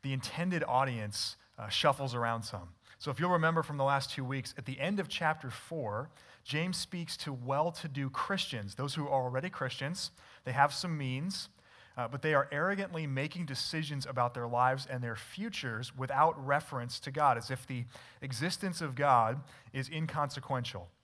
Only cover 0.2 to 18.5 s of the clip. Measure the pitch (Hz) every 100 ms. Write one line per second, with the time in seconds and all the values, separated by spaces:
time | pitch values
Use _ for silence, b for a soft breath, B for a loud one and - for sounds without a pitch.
0.2 | - - 180 175 143 127 135 120 104 101
1.2 | - - b - 107 - 151 139 135 120
2.2 | 117 117 107 98 87 - B B - 135
3.2 | 175 180 160 165 - 143 135 139 135 -
4.2 | 127 135 - - 131 135 151 202 170 -
5.2 | 160 160 135 - - 165 117 104 147 B
6.2 | B B - 147 175 180 - 180 160 -
7.2 | - 131 123 139 165 165 160 135 135 135
8.2 | - 190 - 117 101 - 139 156 143 135
9.2 | 127 127 175 - 131 - 139 185 - -
10.2 | B B - 127 147 - 180 156 135 131
11.2 | 170 190 - _ B B B - 117 135
12.2 | 156 147 139 147 175 202 196 170 151 135
13.2 | 147 175 170 131 - 160 151 143 135 127
14.2 | 120 120 120 120 127 135 135 127 120 110
15.2 | - - 226 - 135 113 123 127 131 135
16.2 | 160 160 131 143 - 135 120 - - 143
17.2 | 147 117 - 131 - 127 120 B B B
18.2 | 139 120 160